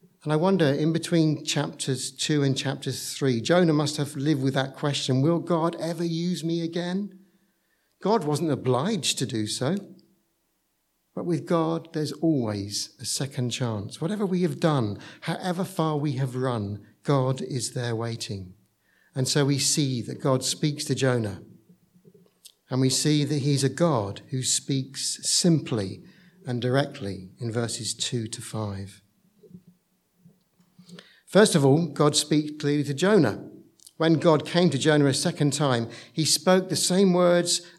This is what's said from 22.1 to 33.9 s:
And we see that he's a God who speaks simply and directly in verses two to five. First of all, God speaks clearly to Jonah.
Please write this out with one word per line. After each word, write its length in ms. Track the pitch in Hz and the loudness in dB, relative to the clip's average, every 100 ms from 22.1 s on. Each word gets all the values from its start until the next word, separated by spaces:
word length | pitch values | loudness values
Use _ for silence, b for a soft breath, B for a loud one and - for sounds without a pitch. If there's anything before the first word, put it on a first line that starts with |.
| - _ _ - _ _ | -20 _ _ -20 _ _
And 100 | 131 | 0
we 100 | 131 | 2
see 340 | 127 151 151 | 2 2 2
that 160 | 147 147 | 2 0
he's 240 | 135 139 | 0 2
a 60 | 135 | 0
God 520 | 135 170 135 101 98 - | 2 2 2 -2 -6 -8
who 140 | 131 | -6
speaks 760 | 123 - - 135 131 - - - | -2 -2 -2 -4 -4 -8 -8 -6
simply 800 | - - 180 160 - 113 95 - B B B B - | -2 2 4 2 2 -4 -4 -8 B B B B -8
and 160 | 123 | -4
directly 680 | 123 131 147 - 98 95 92 - | 0 0 0 -4 -10 -10 -14 -10
in 120 | 117 | -6
verses 440 | 113 117 - 110 - | -4 -4 -6 -8 -8
two 320 | - 123 110 | -6 -6 -6
to 140 | - | -10
five. 600 | - 110 104 98 95 - _ _ _ _ - - - _ _ _ _ _ 175 _ _ _ _ _ B B B B _ | -10 -8 -6 -8 -10 -16 _ _ _ _ -20 -20 -20 _ _ _ _ _ _ _ _ _ _ _ B B B B _
First 300 | 180 208 165 | 6 6 6
of 100 | 139 | 6
all, 220 | 143 170 | 6 2
God 280 | 135 151 151 | 2 2 2
speaks 360 | - 151 151 151 | 2 0 0 -4
clearly 240 | 143 147 | -2 -2
to 100 | 143 | -2
Jonah. 560 | 135 180 214 131 98 - - - _ - | 0 4 6 4 0 -10 -18 -20 _ -20